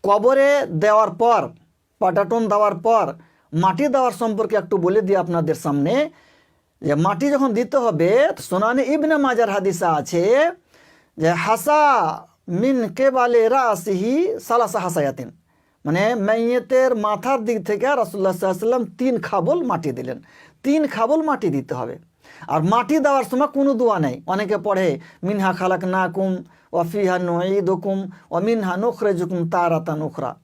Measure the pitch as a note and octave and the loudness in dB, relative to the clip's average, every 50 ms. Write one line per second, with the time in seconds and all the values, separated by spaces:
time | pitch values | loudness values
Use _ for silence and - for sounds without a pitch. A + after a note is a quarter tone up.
0 | - G3 G3+ G#3+ G#3 B3 C4+ C4+ C#4 C#4 C#4+ C#4+ - - F3 D#3 E3+ G#3+ G#3+ G#3+ | 2 2 2 4 4 4 4 4 4 4 2 2 0 -2 -4 0 2 4 4 4
1 | A3 G3+ - - A#3 A#3+ A#3 G3+ D3 F2+ E2+ _ _ _ _ _ _ _ _ _ | 2 2 0 0 2 2 4 2 0 -4 -10 _ _ _ _ _ _ _ _ _
2 | - F#3 F3 F#3+ G3+ E3+ A3 A#3 A3+ G#3 G#3 G#3 G#3+ G#3 G3 E3+ E3 A3+ A#3 A3 | -2 0 2 2 0 0 0 -2 0 0 2 2 2 2 0 -2 0 2 2 2
3 | F#3 C#3 - - - _ _ _ _ _ - D#3+ F3+ F#3+ F#3 E3+ C#4+ D4 B3+ C4+ | 2 0 -6 -12 -20 _ _ _ _ _ -4 0 0 0 0 2 0 0 2 2
4 | B3+ B3 G3 - A#3+ A3+ G#3+ G3 A3 - A3 G#3 F#3 - G#3+ F#3+ E3+ F3+ G3 A3 | 0 0 -2 -2 -4 -4 -2 -2 -2 0 0 -2 -2 0 -2 0 0 2 2 2
5 | G#3 F#3 G3 F#3 E3+ E3 F3 E3+ D#3+ D#3 D#3 D#3+ - D#3 C#3+ C#3+ C#3 E3 A3+ C4 | 2 2 0 0 0 0 -2 -2 0 -2 -2 -4 -2 -2 -2 0 0 0 0 0
6 | D4+ D#4 - _ _ _ _ _ _ _ _ _ _ _ _ _ - C3+ D3 D3 | -2 -2 -6 _ _ _ _ _ _ _ _ _ _ _ _ _ -4 -2 0 0
7 | E3 F#3+ G3+ E3+ C#4 C#4+ C#4+ C#4 C4+ C4 G#3+ G#3+ A#3+ - - C4+ A#3+ A#3 F#3 D3+ | 2 0 0 0 0 0 2 2 2 2 0 0 -2 0 0 0 0 2 0 2
8 | E3 F3+ G#3 B3 C#4+ E4 - - - - F#3 F#3 G#3 A3+ B3 C4+ C4 B3 D4 D#4 | 2 4 4 4 4 2 0 -4 -8 -4 -2 0 0 0 0 0 0 0 0 0
9 | D4+ D#4 D#4+ D4 C#4 C4 B3 A3+ A#3 G#3 G3 G3+ F#3 G3 F3+ E3+ F#3+ F3 D#3 D3+ | 2 0 2 2 2 0 2 2 0 2 0 0 0 -2 -2 0 0 0 0 0
10 | C#3 - - E3+ F3 G3+ A#3 C#4 D#4 E4+ F4+ - _ _ _ _ _ _ _ _ | -2 -2 -2 0 2 2 4 4 2 0 -2 -6 _ _ _ _ _ _ _ _
11 | _ _ _ - D#3 E3 F3 E3+ D#3+ G3 - F#3+ - D4 D4 D4+ D4+ D4 C4+ A3+ | _ _ _ -2 0 0 0 0 0 0 0 0 2 2 4 4 6 4 4 4
12 | F3+ D#3 - - - _ _ _ _ - F3 F#3 A3 C4 C4+ B3+ A3+ G3+ E3+ - | 2 0 -2 -6 -12 _ _ _ _ -6 -4 0 0 0 2 0 -2 -4 -2 0
13 | C4 C#4 B3+ C4 A#3+ B3 A#3+ A#3 A3 A3+ B3 C4+ B3+ A#3 G#3 F#3 - G#3+ G3 F3+ | 0 2 2 2 2 4 4 4 4 4 2 2 2 2 0 -2 -2 -4 -2 -2
14 | F#3+ A3+ C4 D4+ F4+ - A4+ - - - A#3 A#3+ A#3 G3 F3 G#3+ F3+ F3+ E3 E3+ | 0 0 0 0 0 -2 -4 -6 -4 0 0 2 2 0 -2 -4 -4 -2 -2 0
15 | C#3+ C#3 C3+ C#3 B2+ - - _ _ _ _ _ _ _ _ _ _ D3 D#3 F3 | -2 -2 -4 -6 -12 -14 -16 _ _ _ _ _ _ _ _ _ _ -4 0 0
16 | G3+ A3 B3 A3+ G3 G#3 A3 A3+ A#3 A#3 B3 B3+ B3 - C4 B3+ C4 B3+ B3+ A3 | 2 0 0 0 0 0 0 0 0 0 0 -2 -2 2 2 4 4 4 2 0
17 | G#3 G#3+ G#3+ - G#3+ B3+ C#4 C4 A3 A3 A#3 A3 E3+ - G#3 G3+ A#3+ C4+ C#4+ C4 | 0 -2 -2 -2 0 -2 -2 0 0 -2 -2 -2 -2 -4 -4 -2 0 0 0 0
18 | A3 F#3+ E3 G3+ F#3 F#3+ F#3 F#3 G3+ F#3+ F#3 F#3 G#3+ A3+ B3 B3+ A#3 - - - | 0 -2 -2 -2 0 0 0 0 -2 -2 -2 0 0 0 0 0 -2 -4 -6 -2
19 | B3 C4 B3 G#3+ E3+ - - G3 E3+ G#3 D4+ F4 E4 B3 F#3 E3+ E3 D3 B2 C3 | -2 0 0 -2 -4 -2 -2 -2 0 0 0 0 0 -4 -4 -4 -4 -6 -6 -6
20 | B2+ B2+ B2+ - - _ - - - - _ _ _ C4 C#4+ D#4+ D4+ C#4 - G#3 | -8 -10 -10 -12 -14 _ -20 -20 -20 -20 _ _ _ 0 2 2 2 0 0 -2
21 | A3+ A#3 D4 D#4+ D#4 D#4 C#4 G3+ - E3+ C#3 C#3 C3 - D3 B2+ B2 A#2 C3 - | 0 2 2 0 2 0 -2 -2 -2 -2 -2 -2 -6 -6 -8 -8 -6 -8 -10 -14
22 | - _ _ _ _ - - - - - C3+ D#3+ D#3 F3+ A3 A#3+ B3 - D4+ D#4+ | -18 _ _ _ _ -20 -20 -20 -8 -2 -2 0 2 2 2 2 2 2 0 2
23 | C4 D4 C#4 C4+ B3 - C4 B3 D4 C#4+ - C#4 C#4 C#4 C#4 A3 B3 A#3 G#3 F3+ | 2 2 2 2 0 -2 -2 -2 -2 0 0 0 0 0 0 2 2 2 2 2
24 | D#3 C#3 B2 - - - F#3 G3 G#3 F#3 G#3+ G#3 - G#3 G3 F#3+ F#3+ E3+ C#3 E3 | 0 -2 -4 -6 -6 -4 -4 -4 -2 -2 -2 -2 0 0 0 2 2 0 0 -2
25 | - - - _ - F3+ G#3 G3+ G3 F#3+ F3 F3 F#3+ F#3 F#3+ F3+ F#3 F#3 F#3 F#3+ | -8 -18 -18 _ -6 -4 -2 0 0 -2 0 0 0 0 0 0 -2 -2 -2 0
26 | F#3 F#3 E3+ F#3+ F#3+ F#3+ F#3 F3+ F3 - - _ _ _ - F3 E3+ E3+ E3+ G#3 | -2 -2 -2 -2 -2 -2 -2 -4 -6 -14 -20 _ _ _ -2 -2 -2 -2 -2 -2
27 | G3+ F#3 F#3 F3+ F3+ F3 E3+ E3+ F3 F#3+ G3 G3+ F#3 F3+ F#3+ F#3 F#3+ G3+ G3 F#3+ | 0 0 0 0 -2 -2 -2 -2 0 0 0 0 0 0 -2 -2 -2 -4 -4 -4
28 | G3 F#3+ - - - _ - E3+ F3 A3 A3+ A3+ G3+ F#3 F3+ F#3 G#3 A#3+ A#3 - | -6 -8 -12 -18 -16 _ -4 -2 0 0 0 0 0 -2 -4 -2 -2 -2 -2 -2
29 | A3+ G#3 G3 E3+ F3+ E3+ F#3 F3 E3+ E3 F3+ F#3 F3 E3+ E3 D#3+ D#3+ E3 D#3 D3+ | -2 0 0 0 -2 -4 -2 -4 -4 -2 0 0 0 2 0 0 -2 -4 -6 -6
30 | D#3 D#3 D#3+ - C3+ B2 - _ | -6 -8 -8 -6 -8 -8 -8 _